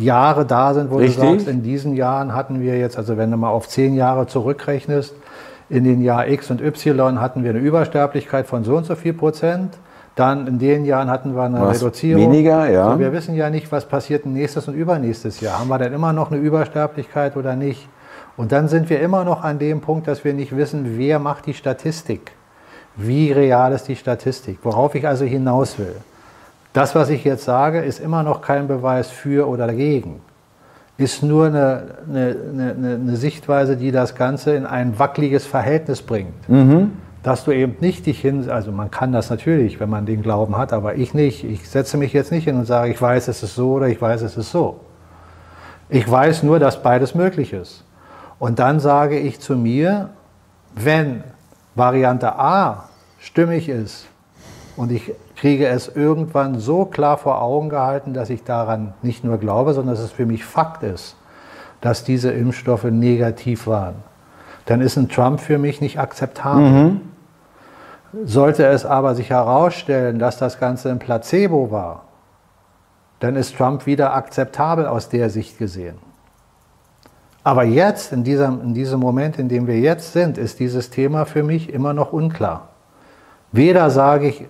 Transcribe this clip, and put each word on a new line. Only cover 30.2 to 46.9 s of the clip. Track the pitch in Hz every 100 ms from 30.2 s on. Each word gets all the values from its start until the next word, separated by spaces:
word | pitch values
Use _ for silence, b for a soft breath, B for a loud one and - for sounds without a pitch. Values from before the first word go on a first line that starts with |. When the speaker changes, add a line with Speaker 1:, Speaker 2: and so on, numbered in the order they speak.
| - _ _ b b b b -
Speaker 1:
Ist | 135 -
nur | 147 151 160
eine, | 151 135 127 - - 160
eine, | 135 127 120 151
eine, | 139 127
eine, | - 127
eine | 120 127 117
Sichtweise, | 143 - - 139 135 131
die | 131
das | 127 123
Ganze | - 127 147 151
in | 147
ein | 131 127 123 104
wackeliges | 139 - 147 135
Verhältnis | - 143 117 156 156 131
bringt. | - 110 92 82 -
Speaker 2:
Mhm. | 127 135 156 202 - B B
Speaker 1:
Dass | - 123
du | -
eben | 135 131 117
nicht | 175 175 170
dich | 131
hin-, | 135 139 127
also | 120 104
man | 101 101
kann | - 131
das | 123 104
natürlich, | 113 - 165 113 -
wenn | 107
man | 107 104
den | 110
Glauben | 107 104 107 101
hat, | 123
aber | 110 104 110
ich | 127
nicht. | 147 147 -
Ich | 120 104 -
setze | 135 139 151
mich | 143
jetzt | 139 139
nicht | 170
hin | 160 131
und | 117
sage, | 120 120
„Ich | 117
weiß, | 123 123 123
es | 117
ist | 104
so“ | - 127
oder | 135 135
„Ich | 110
weiß, | 113 117
es | 113 110
ist | 110
so“. | 175 123 - - - B B B B B B B B B
Ich | 135 107
weiß | 127 147 160
nur, | 147 160
dass | 139 -
beides | 127